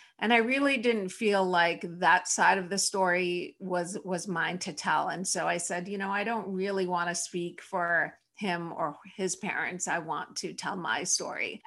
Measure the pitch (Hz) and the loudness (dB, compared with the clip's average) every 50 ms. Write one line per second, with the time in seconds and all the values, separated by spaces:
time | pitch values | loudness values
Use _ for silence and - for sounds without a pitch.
0 | - - _ - 202 214 240 233 220 247 262 277 285 277 269 240 214 240 226 214 | -20 -20 _ -2 2 4 4 4 4 4 2 4 4 4 2 4 2 2 2 2
1 | 190 185 - - 233 208 202 196 190 185 180 170 170 170 170 165 - 175 170 175 | -2 -4 -4 0 2 4 4 4 4 4 6 6 4 4 2 0 -6 -8 -4 2
2 | 180 165 170 180 - - - - 180 175 190 196 180 170 196 196 - - - 196 | 6 6 6 6 4 0 2 4 6 6 6 4 2 -2 -2 -2 0 0 0 2
3 | 190 180 175 180 180 175 175 175 - - - - 196 180 180 175 175 180 196 - | 2 4 4 2 2 0 -2 -4 -6 -8 -10 -10 -6 -2 -2 -2 -2 -2 -6 -8
4 | - 180 185 170 170 208 175 165 160 160 175 180 - 190 151 - - 190 156 151 | -6 -4 -4 -4 -4 -4 -2 -2 -2 -2 -2 -4 -6 -8 -8 -4 0 2 2 2
5 | 147 - - 175 190 - - 180 160 170 175 175 - - 175 180 180 196 202 202 | 2 0 -2 -4 -4 -2 -2 0 0 0 0 0 -2 -4 -4 -4 -4 -6 -6 -4
6 | 196 196 196 202 202 226 233 220 185 196 190 185 190 202 196 190 185 180 180 170 | -4 -2 -2 -2 -2 -2 -2 -4 -4 -4 -4 -2 -2 0 0 0 0 0 0 0
7 | 170 175 170 - - - - 175 175 175 - - - - 196 180 175 170 170 160 | 0 -2 -2 -4 -6 -6 -6 -6 -6 -6 -8 -12 -10 -6 -2 -2 0 2 2 2
8 | 151 151 - - _ _ _ - 233 190 175 170 170 165 - - 165 147 147 - | 2 0 -4 -12 _ _ _ -6 -2 -2 -2 -2 -4 -6 -4 -2 -2 -4 -4 -6
9 | - 185 - 214 190 185 - - - 175 - 147 160 123 180 180 - 185 156 170 | -14 -16 -6 -4 -4 -4 -4 -4 -4 -4 -2 -2 -2 -4 -4 -4 -4 -2 -2 -2
10 | 156 160 147 151 - - - - - 170 - - 175 - 208 185 165 123 110 143 | -2 -4 -4 -4 -6 -6 -8 -8 -8 -8 -8 -8 -6 -6 -6 -4 -2 -2 -2 -2
11 | 165 - - - 147 - - - - 95 - - - | 0 0 0 0 -2 -4 -6 -6 -6 -6 -8 -10 -4